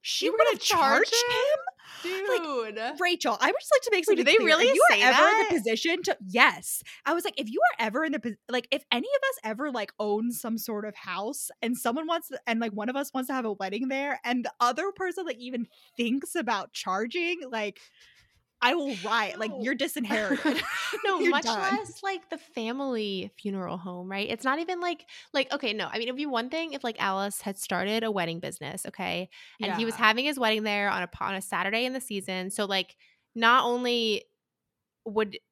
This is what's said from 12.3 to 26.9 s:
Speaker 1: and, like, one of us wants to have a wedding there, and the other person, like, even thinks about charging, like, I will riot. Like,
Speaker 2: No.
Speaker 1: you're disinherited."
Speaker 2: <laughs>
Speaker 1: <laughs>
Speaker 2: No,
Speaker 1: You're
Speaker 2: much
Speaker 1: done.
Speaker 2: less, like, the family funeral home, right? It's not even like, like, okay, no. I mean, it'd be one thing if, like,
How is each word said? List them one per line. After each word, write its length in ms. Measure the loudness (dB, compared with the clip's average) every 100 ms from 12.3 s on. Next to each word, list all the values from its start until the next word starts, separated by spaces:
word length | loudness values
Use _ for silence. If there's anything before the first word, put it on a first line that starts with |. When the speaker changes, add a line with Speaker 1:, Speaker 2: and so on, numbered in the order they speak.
| -8 -4
Speaker 1:
and, 140 | -2
like, 120 | -2
one 160 | -4 -4
of 80 | -4
us 160 | -4
wants 160 | -6 -4
to 60 |
have 100 | -4
a 80 | -4
wedding 360 | -4 -4 -4 -4
there, 320 | -2 -4 -4
and 200 | -2 -2
the 80 | -2 0
other 300 | 0 2 -4
person, 340 | -4 -4 -4 -6
like, 120 | -8
even 280 | -6 -6 -6 _ _ -4
thinks 380 | 0 0 -2
about 380 | -4 -2 -2 -4
charging, 680 | -10 -4 -2 -2 -2 -2 0 0
like, 300 | 2 -2 -6 -20 _ -20 _ _ _ _ _
I 120 | 2 4
will 180 | 0 -2
riot. 360 | 0 0 0 -2
Like, 100 | -6
Speaker 2:
No. 100 | -2
Speaker 1:
you're 120 | -2
disinherited." 880 | 0 -2 -2 0 0 2 0 2 0 -2
Speaker 2:
<laughs> 40 | -4 -4
Speaker 1:
<laughs> 120 | -2 0
Speaker 2:
No, 120 | 2
Speaker 1:
You're 100 | 4
Speaker 2:
much 140 | 2
Speaker 1:
done. 140 | 2 0 0 0
Speaker 2:
less, 240 | -4 -8
like, 260 | -6 -6 -8
the 60 | -12
family 960 | -10 -6 -6 -4 -2 -2 -2 -4 -6 -8
funeral 380 | -6 -4 -4 -6
home, 300 | -8 -10 -8
right? 180 | -6 -4
It's 140 | -2
not 140 | -2 -2
even 180 | -2 -4
like, 260 | -4 -6 -10 -20 -6
like, 180 | -4 -2
okay, 200 | -2 -2
no. 140 | -4 -4
I 60 |
mean, 80 | -4
it'd 140 | -4 -4
be 100 | -4
one 240 | -2 -2
thing 240 | -4 -6
if, 100 | -6
like, 160 | -6